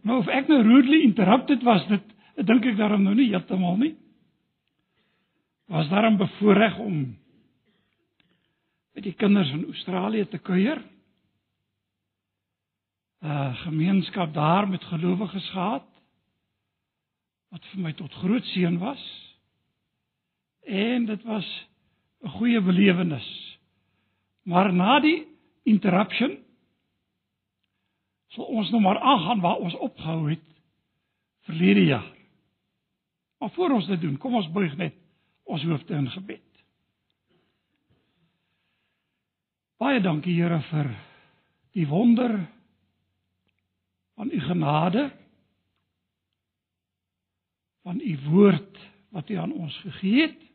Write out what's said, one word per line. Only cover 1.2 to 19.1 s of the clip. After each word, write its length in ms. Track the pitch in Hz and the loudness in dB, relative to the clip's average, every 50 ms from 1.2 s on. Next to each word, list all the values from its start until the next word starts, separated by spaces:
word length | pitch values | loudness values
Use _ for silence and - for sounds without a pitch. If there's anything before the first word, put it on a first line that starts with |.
| 185 180 226 269 277 302 285 233 247 | 4 4 4 4 4 0 -2 2 4
was, 160 | 240 220 175 139 185 | 2 2 2 2 0
dit, 140 | 208 196 - - - _ _ _ _ - | -2 -2 -2 -10 -20 _ _ _ _ -4
dit 80 | 220 | 2
dink 180 | 175 226 254 208 262 | 4 4 4 4 0
ek 60 | 214 202 | 0 0
daarom 240 | 214 208 208 202 196 | 0 2 2 2 2
nou 120 | 190 202 | 2 4
nie 120 | 240 277 226 | 2 2 2
heeltemal 440 | 196 180 165 - 185 185 185 175 175 202 | 0 -4 -4 -4 -2 -2 0 0 0 0
nie. 120 | 262 320 - - _ _ _ _ _ _ _ _ _ _ _ _ _ _ _ _ _ _ _ _ _ _ _ _ _ _ _ _ _ _ _ _ _ - | 0 -2 -4 -10 _ _ _ _ _ _ _ _ _ _ _ _ _ _ _ _ _ _ _ _ _ _ _ _ _ _ _ _ _ _ _ _ _ -6
Was 200 | 180 156 160 143 | -4 -4 -2 0
daarom 260 | 190 202 226 226 214 | 0 2 4 4 2
bevoorreg 600 | 185 190 - - - 202 208 196 196 226 208 - 185 | 2 0 -2 -2 0 4 4 6 6 4 2 2 -4
om 200 | 226 208 180 151 135 127 107 - _ _ _ _ _ _ _ _ _ _ _ _ _ _ _ _ _ _ _ _ _ _ _ _ _ _ _ _ _ _ _ _ _ _ _ | -6 -4 -4 -4 -4 -6 -8 -16 _ _ _ _ _ _ _ _ _ _ _ _ _ _ _ _ _ _ _ _ _ _ _ _ _ _ _ _ _ _ _ _ _ _ _
met 100 | - 196 | -12 -12
die 100 | 202 165 - | -12 -4 0
kinders 320 | 220 202 202 202 175 131 135 | 4 4 4 4 4 0 -2
in 140 | 156 - 320 | -6 -6 -8
Australië 560 | - - - 185 180 185 190 214 220 220 196 - | -10 -12 -10 -6 -6 -4 -4 -2 -2 -2 -4 -4
te 80 | - - | -8 -12
kuier. 420 | _ - 185 180 196 254 320 320 - - _ _ _ _ _ _ _ _ _ _ _ _ _ _ _ _ _ _ _ _ _ _ _ _ _ _ _ _ _ _ _ _ _ _ _ _ _ _ _ _ _ _ _ _ _ _ | _ 0 2 2 2 2 0 -4 -10 -18 _ _ _ _ _ _ _ _ _ _ _ _ _ _ _ _ _ _ _ _ _ _ _ _ _ _ _ _ _ _ _ _ _ _ _ _ _ _ _ _ _ _ _ _ _ _
Uh, 320 | 180 151 147 147 156 160 120 - - | -10 -6 -6 -4 -4 -6 -6 -8 -8
gemeenskap 680 | 175 156 156 160 185 196 190 165 - - 202 175 156 151 | -6 -4 -2 0 2 2 0 0 -2 -4 -6 -6 -4 -2
daar 340 | 151 151 156 170 196 208 196 | -2 0 2 2 2 0 -2
met 120 | 190 - - | -4 -8 -8
gelowiges 640 | - 175 156 170 180 185 180 214 170 190 196 - - | -8 -6 -4 -2 -2 -2 -2 -4 -6 -8 -10 -12 -8
gehad, 340 | - 190 180 202 247 269 - _ _ _ _ _ _ _ _ _ _ _ _ _ _ _ _ _ _ _ _ _ _ _ _ _ _ _ _ _ _ _ _ _ | -8 -6 -4 -4 -4 -6 -10 _ _ _ _ _ _ _ _ _ _ _ _ _ _ _ _ _ _ _ _ _ _ _ _ _ _ _ _ _ _ _ _ _
wat 140 | 196 160 - - - | -20 -20 -20 -14 -10
vir 100 | 190 180 | -8 -8
my 80 | 156 147 - | -8 -8 -10
tot 140 | 170 139 - - | -14 -16 -12 -6
groot 240 | - 180 220 254 - - - | -4 -2 -2 -2 -4 -6 -2
seën 260 | 185 180 170 175 170 | 0 0 0 0 -2
was. 240 | 180 247 285 - - - | -4 -8 -10 -12 -16 -20